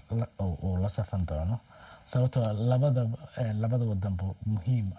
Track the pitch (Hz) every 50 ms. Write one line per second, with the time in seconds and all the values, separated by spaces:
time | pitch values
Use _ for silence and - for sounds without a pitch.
0 | - - 110 113 113 - - - 98 90 82 - - 95 92 90 92 101 - -
1 | 101 - - 95 87 80 78 76 80 90 117 120 - - - - - - - -
2 | - - - 127 127 127 - 127 117 110 107 107 110 120 127 127 139 147 127 127
3 | 120 113 117 - - - - - 117 110 107 107 110 113 123 123 120 110 104 95
4 | 95 101 95 90 95 95 92 - - 110 107 101 87 120 131 117 104 95 92